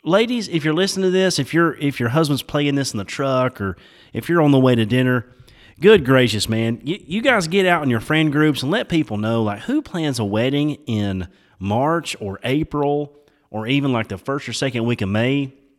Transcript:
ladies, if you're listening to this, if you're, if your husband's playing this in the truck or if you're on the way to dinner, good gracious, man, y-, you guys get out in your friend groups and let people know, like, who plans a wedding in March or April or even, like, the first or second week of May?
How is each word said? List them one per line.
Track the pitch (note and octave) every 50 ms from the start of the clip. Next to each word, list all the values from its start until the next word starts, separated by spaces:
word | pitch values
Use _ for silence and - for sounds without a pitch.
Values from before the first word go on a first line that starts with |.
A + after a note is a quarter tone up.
| _
ladies, | - F3 G3+ A#3 A#3 B3 A#3+ G3+
if | - F3 E3 C#3+
you're | D#3 D#3
listening | D#3+ F#3+ G3 - F#3 F#3+
to | F#3
this, | F3+ F#3 F#3+ F#3 F3
if | - C3+ - -
you're, | E3 E3+ E3 C3+
if | - D3+ C#3+ C3+ -
your | B2 A#2
husband's | A#2+ D#3+ D#3+ D3 D3 B2
playing | - - - D3 D3 C#3+ C#3
this | C#3 C3+ -
in | -
the | G#2+ G2
truck | - - - C#3 C#3 C3 B2+ B2+ B2+ - -
or | G2+ F#2+ F2+ - - - - - - _ -
if | A2 - -
you're | F3 F3
on | D#3 D3
the | C#3 C3
way | C3 C3 B2
to | A#2 A2+
dinner, | G2+ A#2+ B2+ B2+ B2+ B2+ B2 - - - _ - - - _ - - _ _
good | D#3 G3+ A3 G3 C3+
gracious, | B2 C3+ C3 B2+ A#2 G2+ G#2 G2 A2
man, | A2 A2 A2+ A2+ A#2+ G#2+ G2+
y-, | C3+ F3+ G#3+ -
you | - E3 G#3+
guys | A#3 C#4 B3 G#3+ E3+
get | D#3+ F3 G3+ F#3
out | F3+ F3 E3 D3+
in | C3+
your | A#2+ A2
friend | - - D#3 D#3 D#3+ D#3
groups | C3+ D3 D3+ D#3 C#3+ - -
and | C3+
let | F3+ A#3 - -
people | F3 D#3+ D3+ - G#2+
know, | G#2 G#2+ A2 A#2 A#2 A2+
like, | G#2 G2+ G2+
who | - - B3+ D#4
plans | D4 - - F3+ D#3+ D3 C3+
a | A2+ A2
wedding | G2+ G2 G#2+ A#2 C3 C#3 C#3+ D3 D3+ C#3+ - -
in | - A#2 G#2+ G#2 G2+ F#2+ F#2 F2+ F2 _ _ _ _ _ _
March | F#2 G2+ G#2 A#2 C3+ D3+ E3 E3+ - - - -
or | A2 G2 F#2+ - -
April | A#2 B2+ D3+ D#3+ - - D3 C#3+ C#3+ C#3+ D3 D3 C#3+ _ - _ _ _ _ _ _
or | - G#2+ A2
even, | A#2 C3+ C#3+ C#3 C#3
like, | B2+ A2+ A2+
the | - G2
first | F#2 _ - C#3 D3 - -
or | A#2
second | - C#3+ C3+ A#2+ A#2+ A2+
week | A#2+ A#2+ -
of | G#2+ F#2+
May? | G2+ G#2+ A#2 B2+ C#3 C#3+ C#3 C3+ - _ _ _ _